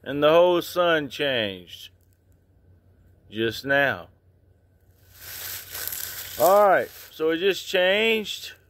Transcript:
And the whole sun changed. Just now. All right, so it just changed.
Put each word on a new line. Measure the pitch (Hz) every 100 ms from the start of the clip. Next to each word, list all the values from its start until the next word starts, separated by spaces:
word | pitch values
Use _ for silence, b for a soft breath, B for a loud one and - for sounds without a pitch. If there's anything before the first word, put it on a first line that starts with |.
And | - 143
the | 147
whole | 165 180 175
sun | 160 175 175 160 143
changed. | - 143 127 104 92 87 - - _ _ _ _ _ _ _ _ _ _ _ _ _ _
Just | 101 113 107
now. | 135 139 139 98 85 _ _ _ _ _ _ _ _ _ _ _ - - - - - - - - - - - -
All | 165 202 208
right, | 165 113 - -
so | - 156
it | 165
just | 196 175 -
changed. | 190 180 202 226 220 202 - - - _